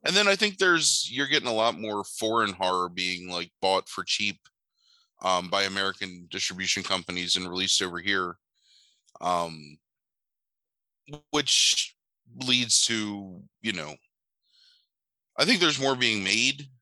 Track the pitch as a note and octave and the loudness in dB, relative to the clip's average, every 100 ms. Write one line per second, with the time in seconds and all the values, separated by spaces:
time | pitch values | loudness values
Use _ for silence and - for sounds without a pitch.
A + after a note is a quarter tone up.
0 | D3 F#3 G#3 G3 G#3 F#3+ F#3+ E3+ D3 - | 2 4 4 4 2 2 4 4 4 0
1 | - B2 C#3 D3 C3 A2+ A2+ F2 A2 G#2 | -2 -4 0 0 2 2 2 0 -4 -4
2 | G2 - A2 A2+ G#2 F#2 F#2+ F#2 F2+ F2 | -6 -4 0 2 0 0 0 0 -2 -4
3 | F2+ F2+ F2+ F2 F2 _ F#2+ F#2+ - - | -4 -4 -6 -8 -8 _ 0 0 0 -10
4 | F#2 - G#2+ F2+ _ _ _ _ _ _ | -4 -2 -2 -6 _ _ _ _ _ _
5 | _ _ F#2 F#2 F2+ G2 G2 G2 G2 F#2+ | _ _ 0 0 0 0 0 0 -4 -4
6 | G2 F2+ F2 F#2+ - F2+ F#2 - F#2 F#2 | -10 -12 -12 -6 -6 -4 -2 -2 -2 -4
7 | F2 F2+ F2 F#2+ F#2 F2+ F#2+ - F#2+ F2 | -4 -6 -2 -2 -2 -4 0 0 0 -4
8 | F#2 G2 F2+ E2+ _ _ _ _ _ _ | -2 0 -2 -6 _ _ _ _ _ _
9 | _ - F2 F2 E2+ D#2+ D2 D2+ _ _ | _ -8 -2 -2 -2 -10 -16 -20 _ _
10 | _ _ _ _ _ _ _ _ _ _ | _ _ _ _ _ _ _ _ _ _
11 | - D3 D3+ D3 C#3+ - - - - _ | -20 -20 _ -2 2 4 4 2 -2 _
12 | _ _ _ A#2+ B2+ B2 A#2 - - A2+ | _ _ _ -8 0 2 4 2 2 0
13 | G#2 G2+ F#2+ F2+ G2 _ A2 F#2 D2+ D2 | -2 -6 -10 -16 -20 _ -6 -6 -8 -12
14 | _ _ _ _ _ _ _ _ _ _ | _ _ _ _ _ _ _ _ _ _
15 | _ _ _ - F#3+ G#3+ E3+ C#3 C3+ B2+ | _ _ _ 0 2 4 4 2 2 2
16 | B2 G#2+ F#2+ A2 B2+ C#3 C#3+ _ | 2 2 2 2 2 -2 -10 _